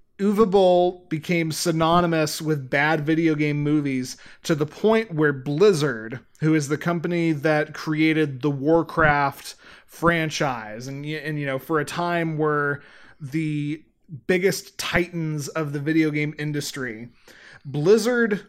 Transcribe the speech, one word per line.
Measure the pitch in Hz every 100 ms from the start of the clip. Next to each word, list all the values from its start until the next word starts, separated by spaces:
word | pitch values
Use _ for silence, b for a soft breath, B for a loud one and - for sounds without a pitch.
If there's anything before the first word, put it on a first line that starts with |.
| _ -
Uwe | 196 202 220
Boll | 196 185 180 180 180 -
became | 156 147 175 165
synonymous | 147 180 160 160 175 175 160 151 -
with | 156 151 127
bad | 143 151 160
video | 147 160 165
game | 151 151 147
movies | 147 151 143 131 127 - B B
to | -
the | 156 147
point | - 208 220 220
where | 160 151
Blizzard, | 135 127 147 208 165 143 113 110 127 - -
who | 156
is | 156 139
the | 151
company | 170 170 175 175 165
that | 151 156 151 151
created | 147 156 151 160 156 151 131
the | 147
Warcraft | 139 143 165 156 - 156 143 139 - - - B B B
franchise, | - 165 170 160 - 147 120 107 110 127
and, | 139
y-, | 147 156
and, | 147 151
you | 143
know, | 135
for | - 160
a |
time | 147 - 175 175 165 151
were | 151 147 143 143 B B B B
the | 139 156 156 151 147 156 _ _ _ 143 -
biggest | 185 190 180 - -
titans | - 175 175 170 160 151 135
of | 165 151
the | 143
video | 143 160 156
game | 147 151 160
industry, | 151 147 139 143 127 110 120 B B B B B
Blizzard | 143 143 156 220 214 240 233 202